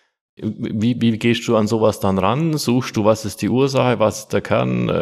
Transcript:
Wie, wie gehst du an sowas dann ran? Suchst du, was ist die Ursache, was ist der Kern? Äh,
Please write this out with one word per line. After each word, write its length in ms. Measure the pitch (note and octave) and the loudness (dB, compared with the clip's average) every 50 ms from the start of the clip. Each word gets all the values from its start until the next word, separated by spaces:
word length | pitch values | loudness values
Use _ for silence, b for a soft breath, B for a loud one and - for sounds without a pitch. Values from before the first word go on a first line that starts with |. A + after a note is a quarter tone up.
| B B B _ _ _ _ - | B B B _ _ _ _ -10
Wie, 640 | - G#2+ - - A#2 - - G#2+ G#2 A#2+ B2 A#2 | -8 -8 -6 -6 -6 -6 -2 0 0 0 0 2
wie 180 | A2+ A#2 A2 G#2 | 0 0 0 2
gehst 300 | - A#2 A2+ A2+ - - | 0 0 0 0 0 0
du 80 | A#2 | 2
an 100 | A2 G#2+ | 2 2
sowas 320 | G#2+ A#2+ A2 G#2+ G#2+ G2+ - | 2 0 2 2 2 2 0
dann 200 | - G2 F#2+ F#2+ | 0 0 0 2
ran? 400 | F#2 G2 A#2 C#3 E3 E3 D#3 D3 | 2 0 0 0 0 -2 -2 -2
Suchst 360 | - A#2 A#2+ B2+ A#2+ - - | -2 0 0 0 0 -2 -2
du, 100 | A2+ G2+ | 2 2
was 180 | G#2+ A2 - - | 4 2 2 0
ist 160 | G#2 - - | -6 -6 -4
die 80 | - G2 | -2 0
Ursache, 500 | G#2+ B2 C#3 C3+ C3 B2+ B2 B2 A#2+ G2 | 2 2 2 2 2 0 2 2 2 2
was 220 | G#2+ G#2+ G2+ - | 2 0 0 -2
ist 120 | - - - | -6 -6 -4
der 80 | G#2+ - | -4 -2
Kern? 480 | - G2+ A#2 B2+ B2+ B2 A#2+ A#2+ A2 | 0 0 0 0 0 -2 -2 -2 -2
Äh, 20 | F2+ E2 | -2 -2